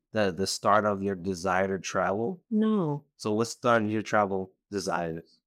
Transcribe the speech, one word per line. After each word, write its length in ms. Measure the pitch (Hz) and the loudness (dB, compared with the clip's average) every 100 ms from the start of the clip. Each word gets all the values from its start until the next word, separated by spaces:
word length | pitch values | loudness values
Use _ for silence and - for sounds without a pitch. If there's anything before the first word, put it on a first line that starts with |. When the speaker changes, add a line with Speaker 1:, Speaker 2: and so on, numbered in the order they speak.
| _ | _
Speaker 1:
the, 200 | 110 101 | 0 0
the 140 | 85 95 | 0 -2
start 380 | - 110 104 | -2 2 4
of 180 | 104 98 | 4 0
your 120 | 98 | -2
desire 540 | 95 87 90 92 92 98 | -4 -4 -4 0 0 0
to 100 | 95 | -2
travel? 600 | - 101 90 98 117 185 _ | -2 -2 0 0 -4 -6 _
Speaker 2:
No. 540 | 214 220 214 160 147 - _ | 0 2 2 0 -2 -8 _
Speaker 1:
So 160 | 113 | -2
what 160 | 107 117 | 0 0
started 420 | - 123 117 107 | -2 2 2 2
your 120 | 110 | -2
travel 480 | 101 110 104 95 95 _ _ | 0 2 2 0 -4 _ _
desires? 680 | 101 85 85 85 80 - _ | -6 -2 -2 -2 -6 -10 _